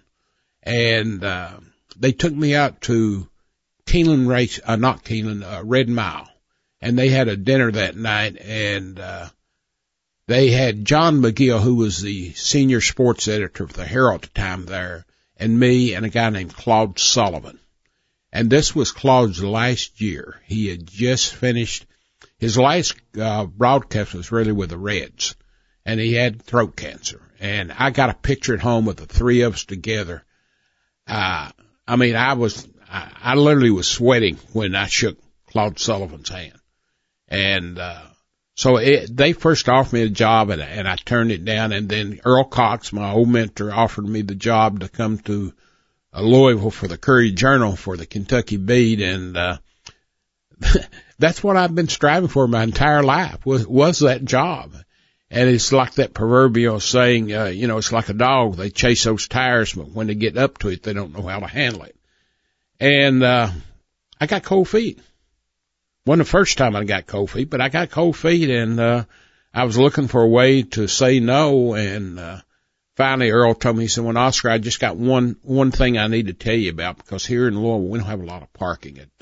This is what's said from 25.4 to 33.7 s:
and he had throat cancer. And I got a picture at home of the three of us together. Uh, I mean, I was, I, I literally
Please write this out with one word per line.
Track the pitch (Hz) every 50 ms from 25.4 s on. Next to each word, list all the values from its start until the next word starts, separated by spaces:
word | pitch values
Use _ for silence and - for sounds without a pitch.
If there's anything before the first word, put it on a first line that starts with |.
| _ _ _ _ _ _ _ _ -
and | - 113 110
he | 110 117
had | 117 117 123 123 107 117
throat | - - - 120 110 - -
cancer. | - - 73 - - - - - - _ _ _ -
And | 101 101 101 104 95 87
I | 69 - 127 139
got | 117 139 135 117
a | 101
picture | - - - 135 - - -
at | 120 -
home | - 123 120 117 110
of | 110 90
the | - -
three | - - - 120 123 123 120
of | 120 117 98
us | - -
together. | - 98 92 76 107 110 107 101 85 87 80 _ _ _ _ _ _ _ _ _ _ _ _ _ _ _ _ _
Uh, | - 101 107 95 95 90 78 76 - - _ _ _ _ _ _
I | - 123
mean, | 123 123 120 117
I | 113 123 135 139
was, | 123 117 107 - - - - _ _ _
I, | - 98 95 90 - - -
I | - 120 131
literally | 143 143 147 151 139 123 117